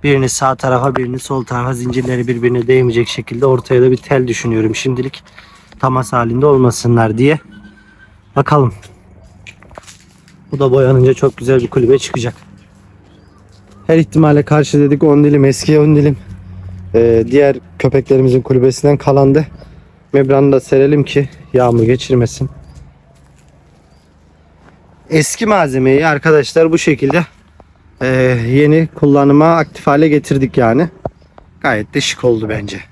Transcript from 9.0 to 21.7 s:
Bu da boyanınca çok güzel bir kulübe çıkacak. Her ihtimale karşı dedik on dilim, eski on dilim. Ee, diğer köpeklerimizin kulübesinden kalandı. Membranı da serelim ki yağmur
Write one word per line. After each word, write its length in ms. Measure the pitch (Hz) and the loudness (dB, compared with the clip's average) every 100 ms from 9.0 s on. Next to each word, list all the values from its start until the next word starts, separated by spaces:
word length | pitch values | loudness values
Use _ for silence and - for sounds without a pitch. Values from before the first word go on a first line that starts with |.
| _ - - - - - - - - - _ _ _ _ - | _ -20 -20 -20 -20 -20 -20 -20 -20 -20 _ _ _ _ -12
Bu 60 | 139 | -2
da 140 | 135 | 0
boyanınca 420 | 131 131 135 127 | 2 4 4 2
çok 220 | 131 139 - | 2 -2 -2
güzel 240 | 120 131 | -2 0
bir 80 | 120 | 0
kulübe 300 | 135 120 131 | -2 2 0
çıkacak. 360 | - - 127 - - - - - - _ _ _ _ _ _ - _ - - | 0 -8 -8 -10 -20 -20 -20 -20 -20 _ _ _ _ _ _ -20 _ -20 0
Her 120 | 165 | 0
ihtimale 440 | 160 156 151 147 | 2 2 2 2
karşı 360 | 143 151 139 147 | 2 0 0 2
dedik 240 | 143 143 | 2 2
on 220 | 156 143 | 2 4
dilim, 200 | 147 143 | 4 4
eski 340 | 135 135 - 151 | 2 0 0 2
on 180 | 151 147 | 4 2
dilim. 200 | 147 139 - - - - - - - | 2 -2 -10 -20 -18 -18 -18 -16 -4
Ee, 300 | 113 117 113 113 | 0 2 2 2
diğer 260 | 135 143 131 - - | 2 2 0 -8 -4
köpeklerimizin 640 | 135 135 120 135 131 127 | -2 -2 2 2 4 0
kulübesinden 540 | 120 127 127 127 147 143 | 0 2 2 0 0 0
kalandı. 500 | - 139 139 143 160 - - - - _ _ | 0 2 4 2 -2 -12 -20 -20 -20 _ _
Membranı 400 | 139 135 135 139 | -2 2 2 4
da 80 | 135 | 2
serelim 440 | - 135 139 147 | 2 2 2 2
ki 240 | 135 143 139 - - | 0 -2 -4 -8 -4
yağmur 300 | 127 123 | 0 2